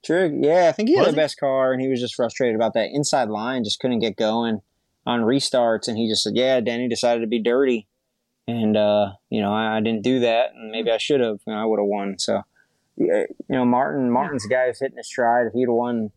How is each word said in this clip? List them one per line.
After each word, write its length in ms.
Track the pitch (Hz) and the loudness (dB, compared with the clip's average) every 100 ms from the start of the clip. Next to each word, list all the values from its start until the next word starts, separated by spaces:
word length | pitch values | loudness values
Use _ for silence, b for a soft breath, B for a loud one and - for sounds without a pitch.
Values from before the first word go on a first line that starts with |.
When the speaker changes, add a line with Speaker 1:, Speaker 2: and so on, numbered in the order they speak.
Speaker 1:
Truex, 360 | - 165 180 139 | 0 0 0 2
yeah, 260 | 139 175 175 | 2 4 4
I 40 | |
think 160 | 160 220 | 2 2
he 80 | 370 | 4
had 60 | |
Speaker 2:
Was 120 | - | 4
Speaker 1:
the 60 | 147 | 2
Speaker 2:
he? 40 | |
Speaker 1:
best 140 | 147 - | 0 0
car, 340 | 143 135 131 | 0 2 2
and 100 | 127 | 0
he 60 | 131 | 0
was 120 | 127 | -2
just 140 | 120 | -4
frustrated 420 | - 117 - 127 110 | -2 -4 0 0 2
about 160 | 113 | 0
that 140 | 113 107 | 0 -2
inside 360 | 143 147 143 113 | -2 -2 0 -2
line, 340 | 107 113 131 | -4 -4 -4
just 160 | 104 - | -4 -4
couldn't 220 | 131 117 | -2 0
get 160 | 110 98 | -2 0
going 440 | 107 113 117 107 _ _ _ _ - | -2 0 -2 -4 _ _ _ _ -4
on 140 | 120 | 0
restarts, 680 | 113 135 - 127 117 110 - | 2 0 0 0 2 0 -2
and 100 | 110 | -2
he 120 | 113 | -2
just 120 | 107 | -2
said, 100 | 107 | -2
"Yeah, 260 | 104 127 131 | 0 2 2
Denny 280 | 113 117 123 | 0 -2 -4
decided 320 | 113 120 120 | -2 0 0
to 60 | 113 | -2
be 160 | 120 | -2
dirty, 460 | 110 123 139 117 - _ _ _ _ _ - | 0 2 2 0 -4 _ _ _ _ _ -8
and, 280 | 117 110 107 | -2 2 4
uh, 360 | 104 104 101 95 _ | 4 2 0 -4 _
you 120 | 110 | -4
know, 120 | 101 | -2
I, 240 | 104 110 110 | -2 -2 -2
I 40 | |
didn't 220 | 110 113 | -2 0
do 180 | 107 131 | 0 2
that, 320 | 120 113 127 | 2 2 0
and 160 | 120 110 | -4 -10
maybe 200 | 110 113 | -4 -2
I 80 | 113 | -2
should 220 | - 143 | 0 0
have, 200 | 117 104 - | 0 -2 -6
and 100 | 107 | -4
I 80 | |
would 140 | 110 107 | 0 0
have 80 | 104 | 0
won." 320 | 104 101 95 | -2 -4 -6
So, 240 | - 104 - _ _ _ _ - | -2 -2 -4 _ _ _ _ -2
yeah, 280 | - 104 - | 0 2 -2
you 280 | - - 135 | -8 -4 0
know, 80 | |
Martin, 460 | 123 123 143 147 123 | 2 2 0 0 0
Martin's 360 | 120 147 143 104 | 0 0 -6 -2
a 20 | |
guy 180 | 127 127 | 0 0
who's 140 | 117 | -2
hitting 160 | 135 120 | -6 -8
his 100 | - | -12
stride. 400 | - 117 123 117 | -2 2 2 0
If 60 | |
he'd 160 | 113 123 | 0 0
have 60 | |
won 360 | 117 120 117 107 | 0 0 -2 -4